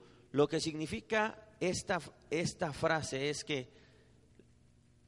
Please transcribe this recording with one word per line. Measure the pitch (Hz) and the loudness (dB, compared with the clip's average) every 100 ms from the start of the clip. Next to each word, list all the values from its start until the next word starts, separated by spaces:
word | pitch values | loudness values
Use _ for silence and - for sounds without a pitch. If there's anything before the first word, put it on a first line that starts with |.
| - - - | -14 -20 -2
Lo | 131 147 | 4 4
que | 160 | 4
significa | 160 151 151 220 - 220 214 - - - | -2 -4 -4 -6 0 0 0 -4 -14 -2
esta, | 180 175 - 180 - - - | 0 0 -2 -2 -4 -14 -4
esta | 156 175 - 165 | -2 -2 -2 -4
frase | 135 160 160 131 135 143 | 0 2 2 0 -2 -2
es | 147 | -4
que | - 139 123 - - - - - - - - - - - - - | -4 -4 -6 -14 -20 -20 -20 -20 -20 -20 -20 -20 -20 -20 -20 -20